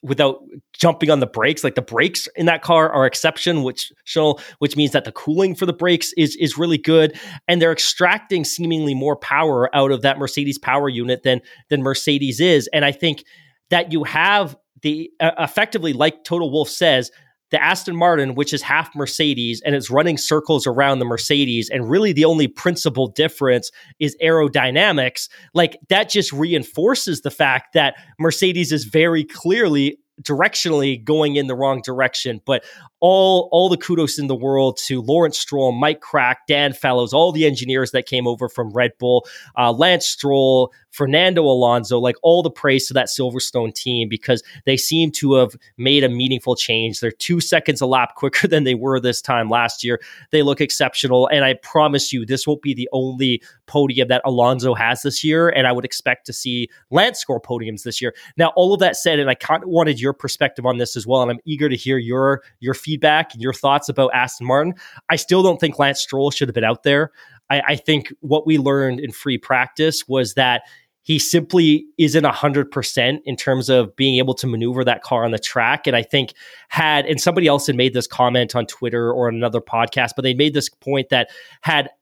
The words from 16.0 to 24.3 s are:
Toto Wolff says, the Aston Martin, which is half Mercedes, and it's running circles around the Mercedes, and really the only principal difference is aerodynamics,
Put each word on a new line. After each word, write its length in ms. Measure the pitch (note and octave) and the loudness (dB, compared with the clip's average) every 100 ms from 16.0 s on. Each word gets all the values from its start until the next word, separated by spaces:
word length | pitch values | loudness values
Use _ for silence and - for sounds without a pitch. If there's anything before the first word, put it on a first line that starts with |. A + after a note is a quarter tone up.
| D#3 D#3 | 0 -2
Toto 240 | - E3+ E3 | -6 -4 -2
Wolff 220 | D3 D3 | -2 -4
says, 420 | - E3+ C3 B2 _ _ _ _ | 0 2 2 0 _ _ _ _
the 120 | D3+ | -2
Aston 320 | D3 F#3 - | 0 -2 -4
Martin, 400 | E3+ F3 E3 C3+ | 0 2 2 0
which 200 | B2+ C#3+ | -2 -4
is 80 | C#3+ | -4
half 320 | - D3 D#3 | -2 -2 -2
Mercedes, 680 | C#3+ C#3 - D3+ C3 A#2 A2 | -8 -8 -2 -2 -2 -4 -6
and 140 | B2+ | -2
it's 160 | C#3+ A#2 | -2 0
running 260 | C3 E3+ D3+ | 0 2 0
circles 500 | - D#3 D3+ D3+ C3+ | -2 -2 0 -2 0
around 340 | A#2+ C#3 C3+ | 0 2 0
the 40 | |
Mercedes, 640 | A#2+ A2+ - C#3+ C3+ A#2 A2 | -2 -4 -2 0 0 -2 -4
and 180 | A2 A#2 | -6 0
really 240 | E3 G#3+ | 0 2
the 100 | D3+ | 4
only 240 | D#3+ D#3+ C#3 | 4 4 0
principal 600 | - F3+ F3 D#3+ C3 B2+ | 0 -4 -2 -2 -2 -4
difference 640 | G2+ D#3 - C#3 B2 - - - _ | 0 -2 0 0 0 -2 -18 -20 _
is 180 | D3+ - | -6 -2
aerodynamics, 1040 | E3 | 2